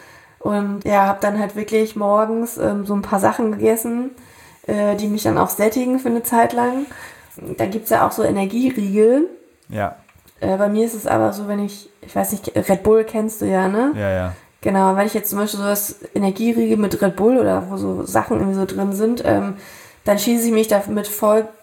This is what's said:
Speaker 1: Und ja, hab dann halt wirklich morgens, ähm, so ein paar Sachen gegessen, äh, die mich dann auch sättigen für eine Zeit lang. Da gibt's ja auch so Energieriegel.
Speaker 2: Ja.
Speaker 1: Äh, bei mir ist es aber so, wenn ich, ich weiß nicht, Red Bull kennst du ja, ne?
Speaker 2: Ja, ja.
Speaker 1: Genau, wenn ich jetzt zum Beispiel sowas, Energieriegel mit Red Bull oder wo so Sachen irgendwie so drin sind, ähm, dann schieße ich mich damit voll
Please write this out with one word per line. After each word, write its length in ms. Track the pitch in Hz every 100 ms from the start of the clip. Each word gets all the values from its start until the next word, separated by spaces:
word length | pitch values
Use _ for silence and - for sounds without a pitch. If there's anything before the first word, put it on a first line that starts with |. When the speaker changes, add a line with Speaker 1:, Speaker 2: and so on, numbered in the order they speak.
| - - - -
Speaker 1:
Und 460 | 214 202 202 202
ja, 220 | 208 202 196
hab 140 | 196
dann 180 | 208 208
halt 180 | 196 208
wirklich 380 | 208 220 220 214
morgens, 600 | 202 208 220 226 233 -
ähm, 280 | 208 208 202
so 80 |
ein 80 | 202
paar 180 | 196 196
Sachen 320 | 214 220 220
gegessen, 580 | 208 220 226 240 233 262 - - - - - -
äh, 300 | 208 208 208
die 120 | 214
mich 160 | 214
dann 120 | 220 214
auch 100 | 190
sättigen 480 | - 214 254 247 262
für 100 | 247
eine 140 | 233
Zeit 300 | 233 233 233
lang. 320 | 240 247 262 285 - - - - - - -
Da 100 | 196
gibt's 240 | 214 -
ja 140 | 226 202
auch 40 |
so 120 | 226
Energieriegel. 1040 | - 196 196 226 262 233 202 208 220 269 359 - _ _ -
Speaker 2:
Ja. 280 | 107 101 - _ _ _ -
Speaker 1:
Äh, 160 | 190 190
bei 120 | 202
mir 160 | 214
ist 100 | 226
es 120 | 220 -
aber 260 | - -
so, 140 | 202 -
wenn 160 | 202
ich, 240 | - - - _
ich 140 | -
weiß 180 | 196 196
nicht, 200 | 202 - 214
Red 260 | 190 185
Bull 220 | 196 220
kennst 360 | 220 220 220 -
du 60 | 208
ja, 220 | 185 190
ne? 240 | 208 269
Speaker 2:
Ja, 160 | 254 101
ja. 220 | 92 92 90 - _
Speaker 1:
Genau, 360 | - 196 190 190
wenn 100 | 214
ich 80 |
jetzt 160 | 214 -
zum 80 | 202
Beispiel 220 | 208 202
sowas, 360 | 202 202 - - -
Energieriegel 640 | 214 196 196 233 233 220 220
mit 240 | 196 -
Red 140 | 196
Bull 240 | 185 214 254
oder 320 | 208 190 185
wo 60 | 196
so 260 | 196 185
Sachen 360 | - 208 208 220
irgendwie 180 | 196 190
so 60 | 190
drin 260 | 190 196
sind, 300 | 196 220 240
ähm, 300 | - 202 202 196 - - - - -
dann 100 | 202
schieße 280 | 240 233 233
ich 60 |
mich 140 | 220 220
damit 380 | 202 202 208 202
voll 400 | - 214 220 220 -